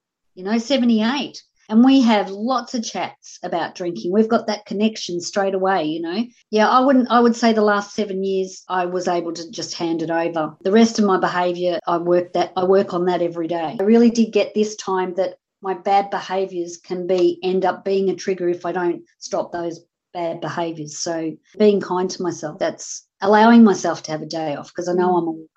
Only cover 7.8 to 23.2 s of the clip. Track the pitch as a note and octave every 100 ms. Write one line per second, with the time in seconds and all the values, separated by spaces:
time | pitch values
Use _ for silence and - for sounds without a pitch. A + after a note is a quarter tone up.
7.8 | G3+ - G3+ F#3+ G3 F#3+ F#3+ - - F#3
8.8 | F3+ F#3 F3+ F3 E3+ E3+ E3 - D#3+ -
9.8 | E3+ E3 D#3+ E3 E3+ E3 D3+ - G3 G#3+
10.8 | A3+ A3+ G#3 F#3 F3+ F3+ F3+ F3 F3+ E3+
11.8 | - E3+ F3 F3 F3+ F3+ E3+ - F#3 G3
12.8 | G3 F#3 F3+ F3+ E3+ E3+ D#3+ E3+ D#3+ F3+
13.8 | G3 A#3 A#3+ A#3 A3 G#3 G3 G#3+ G#3+ -
14.8 | - F#3+ F#3 F3+ F3+ - _ _ F#3 -
15.8 | - G3 G3+ F#3 - F#3+ F#3+ F3+ E3+ F3
16.8 | - F3+ F3+ F#3 F3 E3+ F#3 F#3 F#3 F3+
17.8 | G3 G3 F#3+ F3 - F#3 F3 F3 F3 F3
18.8 | F3 E3 - _ - F3+ - F3 E3+ D#3+
19.8 | _ _ _ F3+ E3+ E3 D#3 D3 E3 D#3+
20.8 | D3 - - E3 D#3+ D#3 _ - G#3 G3
21.8 | - F3+ F#3 - F3+ D#3 D3+ - E3 D3+
22.8 | - - - _